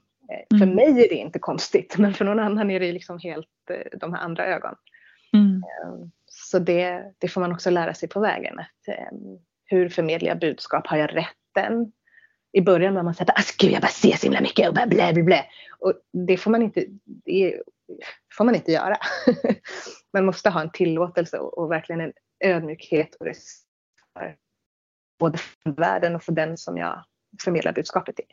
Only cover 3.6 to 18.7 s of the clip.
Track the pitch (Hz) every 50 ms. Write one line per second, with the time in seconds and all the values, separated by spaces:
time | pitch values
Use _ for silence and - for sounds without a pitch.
3.6 | _ - - - - - - - - 165 175 - - 170 165 - - 190 170 -
4.6 | - - - _ _ _ _ - _ - _ _ _ - - 208 202 196 190 185
5.6 | 175 - - 80 85 - 180 175 175 170 _ _ _ _ - - - - - 180
6.6 | 170 180 175 175 180 180 180 180 190 196 _ - - 170 - 190 180 175 175 175
7.6 | - 185 180 175 165 165 160 - 170 165 - 202 214 190 - - - - - -
8.6 | 160 - _ _ - 208 - - - - - - - 196 190 170 _ _ _ _
9.6 | _ - 202 185 180 170 175 180 165 156 165 165 170 - 170 170 170 151 - -
10.6 | - - - 151 - - 165 151 151 - - 160 165 - - _ _ _ - 190
11.6 | 196 208 226 233 233 220 _ _ _ _ _ - _ _ _ _ _ _ - 196
12.6 | 175 202 180 165 180 196 196 185 170 170 170 - 175 - - 208 - - - -
13.6 | 196 196 196 - - - - - - 185 170 - - 135 135 - - - - -
14.6 | - 170 147 - - 233 175 214 180 175 160 170 165 180 175 139 - - - -
15.6 | - - - - - 190 - - _ _ - 185 180 180 185 180 - 214 226 233
16.6 | 226 208 - 180 185 - 202 - _ - - - - - 175 196 185 175 - -
17.6 | - - _ _ _ - - - - - - _ _ _ - - 208 247 220 165
18.6 | - 165